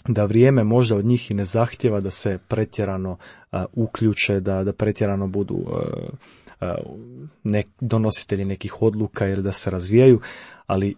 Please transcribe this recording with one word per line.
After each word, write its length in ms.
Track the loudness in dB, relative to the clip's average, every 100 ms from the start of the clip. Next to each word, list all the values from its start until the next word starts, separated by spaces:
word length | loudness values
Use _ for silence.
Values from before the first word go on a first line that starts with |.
| -2
da 180 | 0 2
vrijeme 380 | 6 6 6
možda 320 | 4 2 4 2
od 100 | 2
njih 260 | 0 0
i 20 |
ne 120 | -4 -2
zahtjeva 540 | 0 0 0 0 0
da 120 | -2
se 280 | -4 -2 -4 -4
pretjerano, 720 | -4 -2 -4 -4 -4 -6 -8 -16 -20 _
a, 140 | -8 -6
uključe, 640 | -4 -4 0 0 2 0 0
da, 240 | 0 -2
da 100 | -2
pretjerano 540 | 0 -2 0 -2 0 -2
budu, 380 | -4 -4 -4 -4
a, 100 | -6 -6 -8 -10 -14 -20 -20 -20 -10
a, 160 | -6 -6 -8 -14 -18 -18 -20 -8
nek-, 280 | -2 -2 -2 _
donositelji 640 | -2 0 2 -2 -4 -4 -4
nekih 360 | -6 -8 0
odluka 460 | 0 0 -4 -2 -2
ili 160 | 0
da 80 | -2
se 180 | -2 -4
razvijaju, 520 | -4 2 6 8 8 4 -16 -20 -20 -4
ali 280 | -2 -2